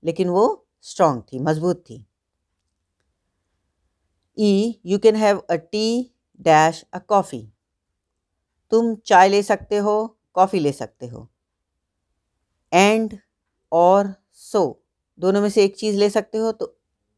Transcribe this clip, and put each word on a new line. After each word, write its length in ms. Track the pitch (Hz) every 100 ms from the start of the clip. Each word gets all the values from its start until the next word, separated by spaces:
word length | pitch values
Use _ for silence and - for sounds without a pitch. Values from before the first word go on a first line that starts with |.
लेकिन 260 | 160 165 180
वो 380 | 180 349 427 _ _
स्ट्रॉन्ग 420 | - - 165 127 -
थी, 60 | 131
मजबूत 440 | 147 156 175 180 -
थी। 160 | 110 - _ _ _ _ _ _ _ _ _ _ _ _ _ _ _ _ _ _ _ _ _ _ -
E, 340 | 208 196 226 226 175
you 140 | 202
can 120 | 220 214
have 240 | 214 196 -
a 80 | 165
tea 540 | - 214 220 233 247 _ _ _ 165
dash 360 | 156 160 160 - 185
a 60 | -
coffee। 340 | 202 185 123 107 _ _ _ _ _ _ _ _ _ _ _ -
तुम 240 | 226 233 214
चाय 340 | - 185 190
ले 120 | 202
सकते 340 | 202 196 - 208
हो, 420 | 202 214 226 _ _
कॉफ़ी 260 | - 185 190
ले 120 | 147
सकते 360 | 139 113 - 123
हो। 220 | 113 - _ _ _ _ _ _ _ _ _ _ _ _ _ -
And 440 | 175 202 220 220 202 _ _ _ _ -
और 420 | 165 175 196 202 190 _ _ -
so, 200 | 214 151 - _ _ _ -
दोनों 220 | 180 202
में 80 | 208
से 140 | 214
एक 120 | 196 196
चीज़ 200 | 214 202
ले 120 | 208
सकते 280 | 214 208 220
हो 140 | 226
तो 260 | 220 - _ _ _ _